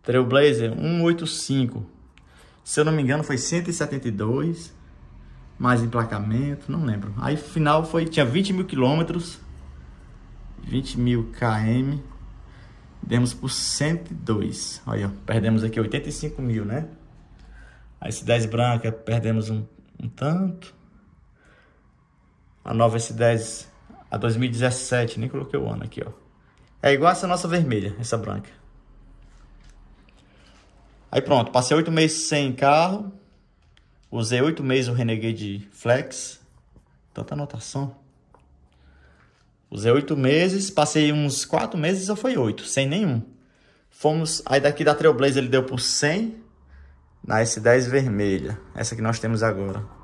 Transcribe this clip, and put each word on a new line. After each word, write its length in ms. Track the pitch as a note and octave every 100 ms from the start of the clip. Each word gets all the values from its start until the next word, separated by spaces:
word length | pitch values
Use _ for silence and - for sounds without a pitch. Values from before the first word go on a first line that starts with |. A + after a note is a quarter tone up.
Trailblazer, 720 | - B2+ B2 C3+ D3 A#2+ A2+
um 300 | A2+ D#3 E3+
oito 240 | E3+ E3+ E3
cinco. 580 | - - C#3 A#2+ - G#2 - - _ - - - _
Se 160 | - -
eu 60 |
não 60 | D#3
me 120 | D#3
engano, 200 | C3 D3+
foi 140 | D3+ C3
cento 320 | - E3+ F3
e 40 |
setenta 340 | E3+ D3 C#3 B2
e 40 |
dois. 640 | G2+ G#2+ C3+ D#3+ E3+ - - - - - - - - - -
Mais 260 | B2 B2
emplacamento, 880 | A#2 A#2+ A2+ G#2 G#2 A2+ C#3+ C#3+ -
não 120 | D#3
lembro. 300 | C#3+ G#2 G2+ G2+
Aí, 200 | B2+ D3+
final, 480 | - E3 D3 D#3
foi, 200 | D#3+ E3
tinha 200 | E3 D#3+
vinte 260 | B2+ D3+ G3+
mil 140 | F#3
quilômetros. 760 | F#3 C3+ B2+ D#3 E3 F3 - - - - - - - - - - - - - -
Vinte 360 | - B2+ C3 B2
mil 320 | B2 A#2+ A2+
K 300 | - A#2+ A2 A2
M. 360 | A#2+ C3+ D3 - - - - - - - - - -
Demos 320 | - A#2+ B2
por 160 | - C3+
cento 580 | - - - D3 E3+ -
e 60 |
dois. 680 | - - G#2 F#2+ - - - -
Aí, 180 | G#2
ó, 40 | G2 - -
perdemos 360 | A2+ A2 A2
aqui 160 | A2+ A#2
oitenta 300 | G#2+ C#3+ D3+
e 20 |
cinco 300 | D3 D3+ -
mil, 240 | B2+ A2
né? 220 | G2+ C3 D#3+ - - - - - - - - - - -
Aí, 80 | A2+
esse 160 | A2+
dez 220 | A2+ A#2+ A2
branca, 440 | A2+ B2 A#2 A2+
perdemos 600 | A2 - A2+ A2+ A2 G#2+
um, 120 | A2 G#2+ - _ -
um 80 | A#2+
tanto. 640 | - C#3 E3+ F#3+ E3+ - _ _ - _ _ _ _ _ _ _ _ _ _ _ _ _ _ _ _
A 100 | -
nova 240 | A2+ A#2 A2+
S 160 | -
dez, 580 | A2+ A#2 A#2 - - - - - - -
a 80 | A#2
dois 180 | A#2
mil 140 | A2 B2+
e 20 |
dezessete, 680 | A#2 B2+ A#2+ - B2 A#2 -
nem 100 | C3
coloquei 300 | C#3 C3+ C#3
o 100 | E2+
ano 140 | -
aqui, 180 | A2+ -
ó. 60 | - - _ _ _ _ _ _
É 100 | C#3
igual 200 | C3+ E3
essa 160 | F#3 F#3
nossa 200 | F3 F3
vermelha, 480 | F3 D3 G#2+ G2 G2+
essa 180 | A#2+ A#2
branca. 320 | G2+ G2+ G#2 - - - _ - - - - - - - - - - - _ _ _ _ - - _ _ _ - _
Aí 100 | C3
pronto, 300 | C3+ C3+ A2+
passei 260 | B2+ B2 D#3
oito 140 | E3
meses 320 | E3 D#3+ D#3+
sem 280 | - D3 C#3
carro. 640 | B2 C#3 D3+ F3 G3+ G3+ - _ _ _ _ _ _ _ _ _
Usei 320 | A#2 A2 B2
oito 220 | D3 E3
meses 260 | C3+ C3 B2
o 40 |
Renegade 760 | A#2+ A#2 A2 A2+ G#2+ G#2 G2+ G2+
Flex. 680 | - A#2 B2+ - - - - _ _ _ - _ _ _
Tanta 220 | - -
anotação. 600 | D3 C#3+ A#2 - C#3 C#3 - _ _ _ _ _ _ _ _ _ _ _ _ _ _ _ _ _
Usei 220 | G#2 A2+
oito 260 | C3 C#3+ D3
meses, 520 | C3 D#3 F#3 G3 G3
passei 440 | - D3 D#3 D3
uns 320 | D3+ D3 A#2
quatro 340 | - D#3+ A2+ F3
meses 300 | D#3 F#3+ F#3+
ou 60 |
foi 200 | G#3+ C4
oito, 280 | A3+ C3 B2+
sem 240 | - - C3+
nenhum. 340 | F3+ G3 A#2 - - _ _ _ _ _
Fomos, 520 | _ D3+ D#3 D#3 -
aí 140 | - C#3
daqui 240 | C#3+ D3
da 120 | D3+
Trailblazer 420 | D3 D#3 B2 C#3 C3+
ele 120 | B2
deu 140 | C3
por 160 | C3 B2+
cem 640 | - - D3 F3+ A3+ - - _ _ - - - _ _
na 160 | - A2
S 180 | A#2 -
dez 280 | A2+ B2 B2
vermelha, 720 | C3+ C3 G2+ G#2 F#2+ C#2 A2 -
essa 220 | - A2+
que 60 | A2+
nós 180 | A2+ A2+
temos 220 | A2+ A2+
agora. 500 | A2+ G2 G2 G2+ G#2 -